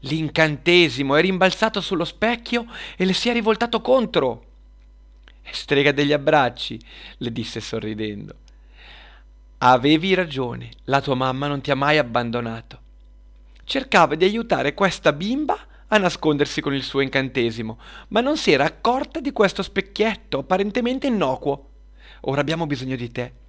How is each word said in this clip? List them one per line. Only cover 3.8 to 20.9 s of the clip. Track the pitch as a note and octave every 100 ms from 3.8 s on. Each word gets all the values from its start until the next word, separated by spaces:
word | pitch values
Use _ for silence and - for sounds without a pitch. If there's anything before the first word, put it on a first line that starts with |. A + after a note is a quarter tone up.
contro. | - C4 A3 E3+ C3 A2+ - - - - - - - - - -
"È | -
strega | - - C#3+ C#3+
degli | C#3 C#3+
abbracci", | D3 C#3 D3+ B2 A#2+ - A2+ - - - -
le | A#2+
disse | A#2 A2 A2+
sorridendo. | - A2+ G#2+ G#2+ G#2+ G#2 G#2 - - - - - - - - - - - - -
"Avevi | B2 B2+ C3+ D#3 F#3
ragione, | F#3 F3 C3 B2 A#2+ A#2+ -
la | - C#3
tua | C#3
mamma | B2+ C3 C3 C#3+
non | C#3+
ti | C3+
ha |
mai | C3+ C#3+ D3+
abbandonato. | B2+ A#2+ A#2 A#2+ A#2 A2+ - - - - - - - - - -
Cercava | - C4+ C4 G3 D#3
di | D#3
aiutare | F#3 A3 A3+ D3 C3
questa | - F#3+ - E3
bimba | C#3+ G3 C4+ D4+ - - - -
a | G#3+
nascondersi | F#3 - D#3 D3 C#3+ -
con | D3
il | C#3
suo | C3 C#3
incantesimo, | C3+ C3+ C3 C3 A#2 A2+ A2 A2 - - -
ma | G3+
non | B3+ D#4
si | -
era | C#3+
accorta | - - A#3 B3+ D4 E4
di | C#4
questo | - G3+ -
specchietto | F#3+ - F#3+ - A3 G3+ - C#3
apparentemente | - F#3+ G3+ A3+ A#3+